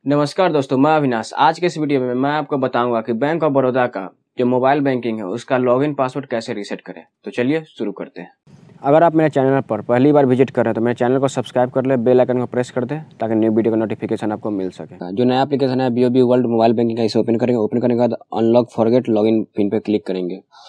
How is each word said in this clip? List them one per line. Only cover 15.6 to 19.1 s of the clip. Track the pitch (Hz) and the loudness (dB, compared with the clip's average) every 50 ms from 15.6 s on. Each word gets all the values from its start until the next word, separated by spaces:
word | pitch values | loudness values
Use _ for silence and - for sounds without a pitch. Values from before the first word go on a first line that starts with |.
| 139 127 127 127 | 0 -2 0 -2
है | 131 127 | -2 -2
बीओबी | 117 117 123 123 123 131 | 0 2 0 2 4 2
वर्ल्ड | 127 120 123 123 123 | 4 4 2 2 2
मोबाइल | 117 117 113 113 117 117 | 0 2 4 4 4 4
बैंकिंग | 113 120 117 113 | 2 0 -2 0
का, | 117 117 | -2 -2
इसे | 107 - 113 | 0 0 0
ओपन | 107 113 113 | 0 0 0
करेंगे। | 113 120 117 123 117 | 0 0 0 0 0
ओपन | 107 107 - 120 | 0 -2 -2 -2
करने | 120 123 120 | 0 0 2
के | 117 | 2
बाद | 120 120 113 | 0 0 -2
अनलॉक | - - _ - 107 113 113 117 123 120 - | -6 -10 _ -2 0 2 4 4 4 2 0
फॉरगेट | - - 110 113 120 127 120 | -2 0 0 2 2 2 2
लॉगिन | 120 | 2